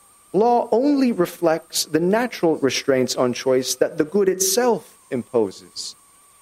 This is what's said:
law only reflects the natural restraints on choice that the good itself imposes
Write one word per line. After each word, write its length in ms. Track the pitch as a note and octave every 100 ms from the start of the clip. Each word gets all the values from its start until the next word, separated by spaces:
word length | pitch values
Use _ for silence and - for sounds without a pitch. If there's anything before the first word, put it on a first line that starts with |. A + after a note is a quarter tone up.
| _ _ _
law 360 | F3+ A#3 A#3+ -
only 400 | A3 C#4+ C#4+ B3+
reflects 760 | F#3+ E3+ - E3+ D#3+ - - -
the 120 | D#3
natural 580 | F3 A3 A#3+ - E3+ D#3
restraints 600 | C3 - - C3 B2 -
on 160 | B2+
choice 420 | A#2 C3+ C3 B2+
that 240 | - D3+ -
the 60 |
good 240 | D#3 G#3 F#3+
itself 680 | F#3 - A#3+ B3 F#3+ - - -
imposes 840 | C3 - A#2+ G2+ - F2+ - - - _ _ _ _